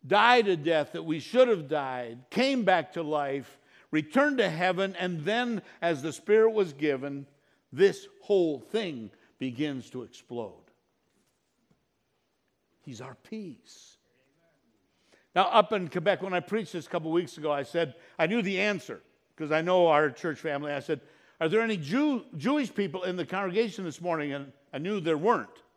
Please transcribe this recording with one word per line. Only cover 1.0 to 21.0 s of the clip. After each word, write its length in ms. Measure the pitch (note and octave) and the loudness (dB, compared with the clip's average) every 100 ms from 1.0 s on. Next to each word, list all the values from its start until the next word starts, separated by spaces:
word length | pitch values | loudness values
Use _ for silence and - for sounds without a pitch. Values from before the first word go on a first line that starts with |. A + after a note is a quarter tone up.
we 160 | D#3+ D#3 | -4 -6
should 280 | - A#3+ B3+ | 0 4 4
have 200 | G3 C#3+ | 4 -2
died, 520 | D3+ C3+ B2+ A#2+ A#2+ - | -4 -4 -6 -8 -12 -6
came 320 | G#3+ C4 C4 | 0 0 2
back 300 | F#3+ F3+ D3+ | 4 2 0
to 100 | E3+ | -8
life, 560 | D3+ D3+ C#3 C#3 A#2+ - _ _ _ | -4 -2 -2 -6 -8 -20 _ _ _
returned 460 | D#3 D3+ B3 D4 C4 | -2 0 2 2 2
to 120 | F#3+ | 0
heaven, 460 | D#3+ F#3 F3+ F#3+ F3 | 2 0 0 -2 -4
and 260 | F3+ E3 | -6 -4
then, 360 | D3+ A3+ B3 G#3+ - - | -2 -2 -2 -6 -8 -4
as 200 | E3+ D3+ | -2 -2
the 120 | D3+ | -4
Spirit 380 | C3+ - G#3+ A3 | -8 4 6 6
was 220 | A3 F3+ | 4 -2
given, 520 | C#3 D3 C3+ C#3 C#3 C#3 _ _ _ _ | 0 -2 0 -4 -10 -14 _ _ _ _
this 360 | C3 G3 - - _ | 2 2 2 -14 _
whole 380 | - G3 E3+ C3+ | 0 2 2 -2
thing 520 | - G#3+ F#3+ C3+ G#2 _ _ _ | -4 -4 -4 -8 -12 _ _ _
begins 520 | C3 A#2+ D3+ C3+ A#2 | -8 -4 -4 -6 -10
to 140 | B2+ | -14
explode. 500 | A2 - _ A#2+ G#2+ F2 _ _ _ _ _ _ _ _ _ _ _ _ _ _ _ _ _ _ _ _ _ _ | -14 -20 _ -10 -10 -14 _ _ _ _ _ _ _ _ _ _ _ _ _ _ _ _ _ _ _ _ _ _
He's 200 | D3+ A2+ | -18 -16
our 140 | B2 | -16
peace. 840 | - - A3 F#3+ A#2 _ - - _ _ _ _ C#3+ _ _ _ _ _ _ _ _ _ | -18 -14 -12 -12 -16 _ -20 -20 _ _ _ _ _ _ _ _ _ _ _ _ _ _
Now, 80 | F3 | 0
up 280 | F#3+ A3+ G3+ | 4 4 4
in 160 | G#3 F3 | -2 -4
Quebec, 360 | F#3 E3+ E3 | -2 0 0
when 100 | F#3+ | -2
I 60 | F3+ | -4
preached 340 | - A3 F#3+ | -2 -6 -6
this 140 | F3 - | -10 -6
a 20 | |
couple 220 | F3 D#3+ | -6 0
weeks 260 | E3 E3+ - | -2 -2 -6
ago, 140 | D3+ | -4
I 120 | D3 | -4
said, 300 | C3+ E3+ D#3+ - - - | -2 -2 -2 -6 -20 -2
I 100 | E3 | 0
knew 140 | A#3 | 2
the 180 | G3 F#3 | 0 0
answer, 420 | G#3 G3 - G2 _ _ _ | 0 -2 -8 -16 _ _ _
'cause 160 | _ D3+ | _ -2
I 100 | D#3 | 0
know 260 | E3 F#3 E3+ | 4 6 6
our 220 | D3+ D3+ | 6 4
church 300 | B2 E3+ C#3 | 0 -6 -4
family. 320 | D#3+ C#3+ D3 | -6 -6 -4
I 80 | C#3+ | -6
said, 220 | - D3+ | -4 -6